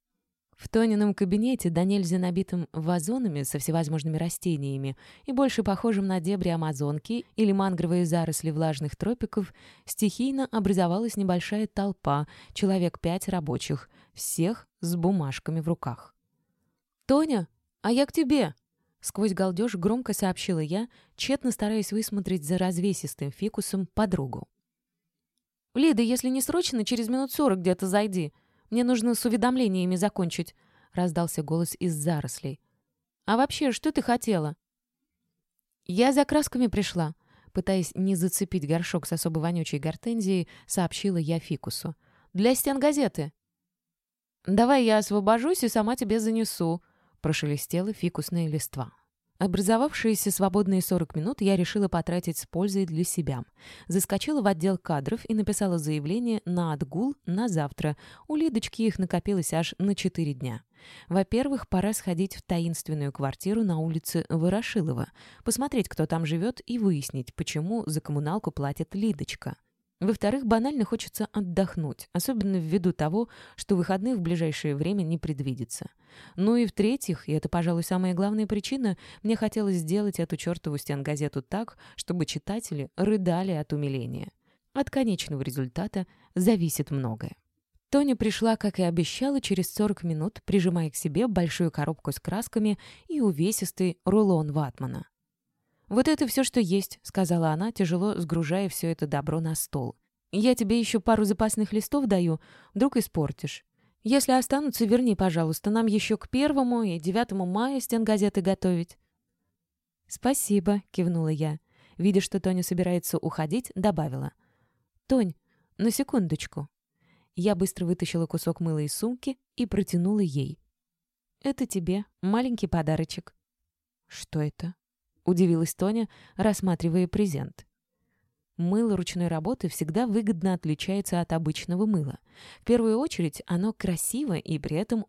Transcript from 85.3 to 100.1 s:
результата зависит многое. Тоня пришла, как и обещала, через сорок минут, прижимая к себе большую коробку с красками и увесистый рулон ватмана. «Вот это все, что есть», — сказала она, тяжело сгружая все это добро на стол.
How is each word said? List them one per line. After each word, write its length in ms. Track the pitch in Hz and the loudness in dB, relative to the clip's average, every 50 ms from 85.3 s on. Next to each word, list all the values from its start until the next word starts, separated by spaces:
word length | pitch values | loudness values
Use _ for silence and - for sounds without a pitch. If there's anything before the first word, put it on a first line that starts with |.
| 147 131 | -6 -6
результата 640 | 131 127 123 139 131 123 - 165 190 226 - 196 180 - _ _ _ _ - | -4 -4 -4 -4 -4 -4 -4 -4 -4 -4 -4 -6 -6 -6 _ _ _ _ -2
зависит 560 | 180 180 214 226 180 170 156 - - 143 - | 2 4 4 4 4 2 0 0 -2 -2 -2
многое. 440 | 147 135 131 117 110 107 - - - - _ _ _ _ _ _ _ _ _ _ | -2 -2 -2 -4 -4 -6 -8 -10 -12 -14 _ _ _ _ _ _ _ _ _ _
Тоня 260 | - 285 294 277 240 | 4 4 4 4 2
пришла, 420 | - - 220 180 - 220 226 226 | 2 0 0 0 2 2 2 2
как 240 | - - 202 - - | 2 0 -2 0 2
и 20 | |
обещала, 580 | 180 170 170 175 160 - - - 254 277 277 269 | 0 2 2 0 0 -2 -2 -2 0 0 0 0
через 320 | - - 202 190 175 - | 0 0 0 0 0 0
сорок 300 | - - 208 208 202 - | 0 0 0 0 0 -2
минут, 400 | - 170 160 156 156 214 - - - | -2 -4 -2 -2 -2 -4 -6 -8 -2
прижимая 460 | - 180 196 170 185 170 175 160 151 | 2 2 4 4 4 2 2 0 -2
к 60 | - | -2
себе 320 | - - 151 139 175 247 240 | -4 -4 -2 0 0 0 2
большую 420 | 190 185 170 156 - - 175 160 | 2 2 2 2 2 0 0 0
коробку 420 | - - 147 156 156 - - 147 | 0 0 -2 -2 -2 -4 -4 -6
с 80 | 139 - | -6 -6
красками 580 | - - 185 220 - - - 226 214 214 202 - - - - - - - | -4 -4 -4 -4 -4 -2 -2 0 2 2 0 -2 -4 -14 -20 -18 -10 -6
и 140 | 330 294 | -2 0
увесистый 760 | 233 202 156 143 170 208 214 - 190 - - - 185 180 165 _ - | 2 2 2 2 2 0 0 0 -4 -4 -2 -2 -2 -2 -2 _ 2
рулон 480 | - 196 220 214 190 175 156 156 147 | 4 6 6 6 6 4 4 2 0
ватмана. 540 | 143 156 147 123 - - 135 127 123 - - - _ _ _ _ _ _ _ _ _ _ _ _ _ _ _ - | 0 -2 -2 -2 -4 -6 -6 -6 -6 -8 -10 -12 _ _ _ _ _ _ _ _ _ _ _ _ _ _ _ 0
«Вот 200 | 208 240 269 320 | 2 2 4 4
это 180 | 311 - 302 | 4 2 2
все, 180 | 226 - 269 262 | 2 2 2 0
что 160 | - - 247 | 2 2 2
есть», — 380 | 214 160 185 196 190 - - - | 2 4 2 0 0 -2 -8 -16
сказала 480 | - - - 196 185 156 175 170 165 156 | -18 -6 -2 0 2 2 2 2 2 2
она, 200 | 156 160 202 233 | 0 0 -2 -2
тяжело 480 | 226 - 180 156 175 170 196 214 - - | -2 0 0 0 0 0 0 0 -2 -2
сгружая 500 | 170 147 165 165 165 143 175 196 202 175 | -2 -2 0 0 0 0 0 0 0 -2
все 200 | - - - 165 | -4 -4 -2 -2
это 180 | 165 - 160 | -2 -2 -2
добро 340 | 143 147 143 147 151 151 165 | -2 -2 -2 -2 -2 -2 -2
на 140 | 165 160 160 | -2 -2 -4
стол. 420 | - - - - 143 120 113 - _ _ _ | -4 -6 -4 -4 -6 -6 -6 -8 _ _ _